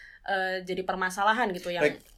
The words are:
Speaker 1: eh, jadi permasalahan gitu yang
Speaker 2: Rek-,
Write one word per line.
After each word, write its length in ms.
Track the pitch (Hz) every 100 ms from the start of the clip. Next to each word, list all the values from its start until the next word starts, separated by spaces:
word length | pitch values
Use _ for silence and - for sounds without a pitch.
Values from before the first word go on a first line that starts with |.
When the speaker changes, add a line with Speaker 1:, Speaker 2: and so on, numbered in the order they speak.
| - -
Speaker 1:
eh, 340 | - 190 190 185
jadi 220 | 185 185
permasalahan 640 | 185 185 185 190 202 220 220
gitu 200 | 180 180
yang 160 | 175 151
Speaker 2:
Rek-, 160 | - -